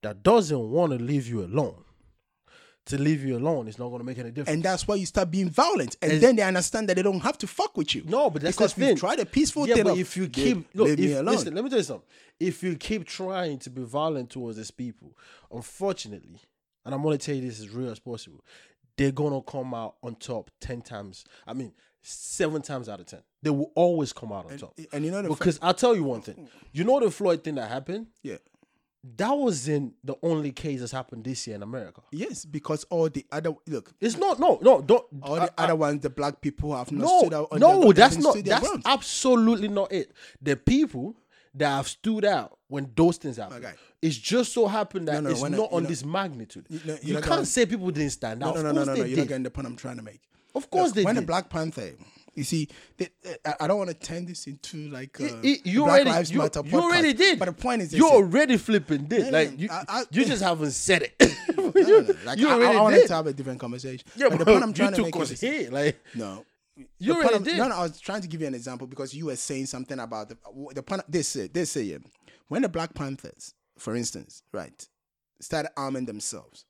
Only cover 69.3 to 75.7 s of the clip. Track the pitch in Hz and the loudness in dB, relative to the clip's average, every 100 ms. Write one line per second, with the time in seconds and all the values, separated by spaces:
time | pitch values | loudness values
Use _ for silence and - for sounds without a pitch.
69.3 | 123 - 135 131 127 127 131 117 113 107 | -8 -8 -8 -8 -10 -10 -12 -10 -10 -12
70.3 | 113 - 120 139 139 - 190 - 165 143 | -16 -20 -18 -14 -14 -8 -8 -4 -4 -2
71.3 | 139 95 170 160 151 104 73 - _ _ | -6 -6 -4 -4 -4 -6 -8 -16 _ _
72.3 | _ _ 151 262 165 165 - 139 135 - | _ _ -4 -2 -4 -8 -8 -10 -10 -14
73.3 | - - _ _ _ - 117 117 90 - | -18 -20 _ _ _ -6 -4 -4 -8 -16
74.3 | - _ 101 80 _ - _ _ _ _ | -20 _ -12 -12 _ -20 _ _ _ _
75.3 | _ - 160 151 | _ -8 -6 -6